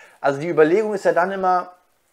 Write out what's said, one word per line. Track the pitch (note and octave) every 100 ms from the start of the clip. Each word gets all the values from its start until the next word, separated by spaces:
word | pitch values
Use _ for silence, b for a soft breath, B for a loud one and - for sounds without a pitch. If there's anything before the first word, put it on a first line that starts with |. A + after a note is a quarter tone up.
| B B
also | C#3 C#3
die | E3+
Überlegung | D3+ D#3 G3 G#3+
ist | G3+
ja | F3+
dann | E3 F#3
immer, | G3 F#3 F3+ F3+ - _ _ _